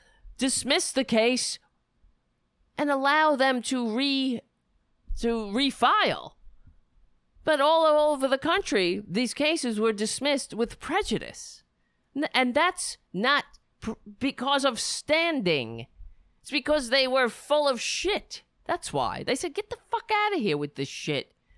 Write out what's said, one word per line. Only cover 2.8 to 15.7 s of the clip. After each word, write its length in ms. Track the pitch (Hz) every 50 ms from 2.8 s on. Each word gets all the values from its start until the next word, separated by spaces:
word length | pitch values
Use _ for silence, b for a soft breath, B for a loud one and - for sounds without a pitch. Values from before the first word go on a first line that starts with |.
| 294 294
allow 460 | 285 269 269 277 294 311 311 302 294
them 240 | 247 269 269 262 247
to 280 | - - 262 247 240 220 214
re-, 460 | 254 277 277 269 262 262 262 240 226 - _ _ _ _ _ _ _ _ _ _ _ _ - - -
to 80 | 233 233
refile. 1040 | 233 226 214 202 196 254 285 269 - - 240 269 392 427 370 220 123 - - - - _ - - - - - - - _ _ _ _ _ _ _ _ _ _ _ _ - -
But 160 | 311 311 277
all 240 | 277 302 330 330 320
over 420 | 311 302 302 302 302 294 262 262
the 100 | 262 269
country, 640 | 269 - 311 349 403 - - 294 202 185 175 190 208 -
these 260 | - 170 233 254 220 -
cases 460 | - 285 302 339 320 - 240 214 208
were 140 | 220 226 214
dismissed 600 | 196 220 214 - - 262 294 277 254 - - -
with 280 | 208 233 - - -
prejudice. 800 | - - 320 403 415 - 226 - - 57 - - - - - - _ _ _ _ _ _ _ _ _ _ _
N-, 140 | 269 302 - -
and 200 | 254 262 247 233
that's 440 | 294 330 370 370 - - - - - _ _ -
not 320 | 180 220 269 285 269 - - - _ _ _ _ _
pr-, 120 | - 220 220 - _ 208 202 -
because 460 | 254 277 269 - 247 277 285 277 269
of 160 | 269 233 -
standing. 1080 | - - - - - - 302 320 339 339 320 262 196 180 156 139 117 110